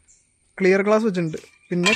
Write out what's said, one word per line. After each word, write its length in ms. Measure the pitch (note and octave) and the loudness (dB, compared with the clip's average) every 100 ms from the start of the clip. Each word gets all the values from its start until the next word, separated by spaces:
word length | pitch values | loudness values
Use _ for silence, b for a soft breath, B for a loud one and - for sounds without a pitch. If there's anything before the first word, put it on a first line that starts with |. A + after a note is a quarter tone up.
| _ _ _ _ _ - | _ _ _ _ _ -2
ക്ലിയർ 220 | F#3 G3 G3+ | 2 2 2
ഗ്ലാസ് 180 | G#3+ A3+ | 0 0
വെച്ചിട്ടുണ്ട്, 300 | F3+ D#3+ - - _ - | -2 -6 -8 -16 _ -8
പിന്നെ 220 | F3 F3+ | -2 0